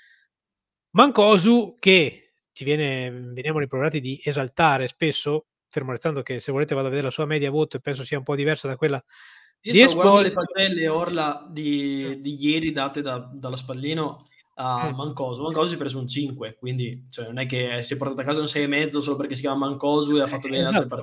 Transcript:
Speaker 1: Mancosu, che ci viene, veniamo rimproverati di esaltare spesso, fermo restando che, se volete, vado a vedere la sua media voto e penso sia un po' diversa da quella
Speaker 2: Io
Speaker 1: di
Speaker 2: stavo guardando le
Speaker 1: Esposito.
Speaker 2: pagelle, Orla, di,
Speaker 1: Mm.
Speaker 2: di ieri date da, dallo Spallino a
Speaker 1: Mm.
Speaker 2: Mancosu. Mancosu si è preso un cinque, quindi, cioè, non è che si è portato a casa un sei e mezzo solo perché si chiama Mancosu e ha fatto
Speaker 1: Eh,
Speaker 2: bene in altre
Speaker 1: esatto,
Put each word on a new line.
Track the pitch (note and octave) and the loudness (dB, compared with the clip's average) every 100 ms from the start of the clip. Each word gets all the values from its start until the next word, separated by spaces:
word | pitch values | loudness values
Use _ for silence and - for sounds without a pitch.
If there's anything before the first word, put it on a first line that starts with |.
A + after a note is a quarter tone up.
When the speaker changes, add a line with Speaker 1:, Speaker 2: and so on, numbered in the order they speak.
| _ _ _ _ _ _ _ _ _ | _ _ _ _ _ _ _ _ _
Speaker 1:
Mancosu, | F#3 C#4 A3 G#3 G3+ F#3+ A#3+ G3 - | 4 6 6 6 6 6 6 4 2
che | F#3+ F#3 C3+ - _ _ _ | 6 6 4 -4 _ _ _
ci | - | -8
viene, | C#3 D3+ C#3+ C3 B2+ | -2 0 0 -2 -6
veniamo | B2 B2 B2 C#3+ D#3 | -8 -12 -6 -2 -2
rimproverati | C#3 C3 D3+ D3 | -2 0 0 -2
di | C3 C3+ | -6 -4
esaltare | D3+ C#3+ C3 - D#3+ C3+ B2+ | -4 -2 -4 2 4 4 -2
spesso, | - D#3 - D3 D3+ - _ _ | -2 -2 0 -2 -4 -6 _ _
fermo | D3 C3 | -6 -6
restando | B2 E3 C#3+ | -4 -4 -4
che, | - B2 | -6 -8
se | - | -4
volete, | C3+ D3+ | -2 0
vado | C3+ C3+ | 0 0
a | |
vedere | C#3 C3+ | -2 -4
la | |
sua | - D3+ | -4 -2
media | D3+ C#3 | 0 0
voto | D3 D3+ - | 0 -2 -2
e | |
penso | - C3+ | -6 -6
sia | B2+ C#3+ | -4 -6
un | |
po' | C3+ C#3+ | -4 0
diversa | C#3+ D#3 C#3 | 0 0 -4
da | C3 | -2
quella | D#3 C3+ - - - - _ _ | -2 -2 -6 -20 -20 -20 _ _
Speaker 2:
Io | G#3+ | 4
Speaker 1:
di | G3+ | 8
Speaker 2:
stavo | C4 | 8
guardando | E3 G3 G3+ | 8 6 8
le | F#3+ | 6
Speaker 1:
Esposito. | F3+ E3 | 0 -4
Speaker 2:
pagelle, | F#3+ F#3+ E3+ D#3+ | 0 0 0 0
Orla, | D#3+ F3 E3+ D3+ C#3 - | 0 -2 -2 -2 -4 -10
di, | D3+ D3 C#3+ C#3 C#3 C3+ C3+ | -6 -2 -2 -2 -4 -6 -8
Speaker 1:
Mm. | |
Speaker 2:
di | C#3 C#3+ | -8 -2
ieri | C#3+ D#3+ D#3+ | 0 0 -2
date | C#3 C#3 D3 | -2 -4 -4
da, | C#3+ B2 - | -6 -8 -10
dallo | C3+ B2+ B2+ | -12 -10 -10
Spallino | - B2+ C#3+ D#3+ D3+ - _ _ _ - | -10 -8 -4 -4 -4 -8 _ _ _ -8
a | B2+ B2 C#3+ | -4 -2 -4
Speaker 1:
Mm. | C3 | -6
Speaker 2:
Mancosu. | D3 B2+ C3 B2 | -8 -6 -8 -6
Mancosu | D#3 D#3 F3 | -4 0 -2
si | E3 | -2
è | |
preso | C#3 C3 | -6 -6
un | B2 | -6
cinque, | C3+ C#3 B2+ A2 - | -6 -6 -8 -12 -10
quindi, | B2+ B2+ A#2 B2 - | -6 -4 -6 -8 -16
cioè, | - A2+ | -14 -10
non | B2 | -6
è | C3 | -4
che | B2+ B2 A#2+ | -2 -2 -4
si | A#2+ | -6
è | C3 | -6
portato | C#3 C3+ | -4 -4
a | |
casa | C3+ D3+ | -2 -2
un | D3+ | -2
sei | D3+ | -2
e | C#3+ | 0
mezzo | C#3+ D3+ C#3+ | 0 0 -2
solo | C3+ C#3 | -2 -4
perché | C#3+ B2+ | -4 -4
si | |
chiama | C#3 C#3 C#3 | -2 -2 -2
Mancosu | C#3 C#3+ D3 D3 D3 | -2 0 2 4 2
e | |
ha | C3 | 2
fatto | C3 C3+ | -2 -4
Speaker 1:
Eh, | |
Speaker 2:
bene | C3+ | -2
in | C3+ | 2
altre | G#3 C3 | 2 0
Speaker 1:
esatto, | B2 | -6